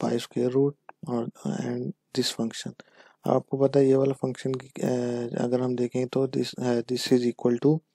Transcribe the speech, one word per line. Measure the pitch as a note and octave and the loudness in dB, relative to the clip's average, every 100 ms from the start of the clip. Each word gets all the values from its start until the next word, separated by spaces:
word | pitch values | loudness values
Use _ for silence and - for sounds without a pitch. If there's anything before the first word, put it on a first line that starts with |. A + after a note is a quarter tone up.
pi | A#2 A#2+ | -2 -2
square | - A#2+ B2 | -2 -2 0
root | C3 C#3+ D3 - - - | 2 0 -2 -16 -16 -6
और, | A#2+ A#2 - C#3 | -4 -4 -8 -6
and | - B2+ B2 B2+ - _ - | -6 -4 -6 -8 -10 _ -4
this | B2 - | -2 -2
function। | A2+ - C3+ B2 - - - _ - | -6 -6 -12 -14 -20 -20 -20 _ 0
आपको | C3 - C3+ | 0 0 0
पता | C#3 C#3 | 4 4
है | C3+ | 6
ये | C3+ | 4
वाला | C3+ | 2
function | C3+ C3 B2 C3 | 0 -4 -4 -4
की, | C3 - - | -6 -8 -4
अ, | - B2+ A#2+ A#2+ A#2+ - | -2 0 -2 -4 -4 -2
अगर | B2 B2 | 0 0
हम | B2+ B2 | 0 0
देखें | B2 B2+ B2+ | -2 -2 -2
तो | C3 C3 | 0 0
this, | C3+ B2 - | -2 -4 -2
अ, | B2+ A#2+ | 0 0
this | A#2 B2+ - | 0 -4 2
is | B2+ | 2
equal | A#2+ - B2 A#2+ C#3 | 2 0 0 4 2
to, | D#3 - | 2 -2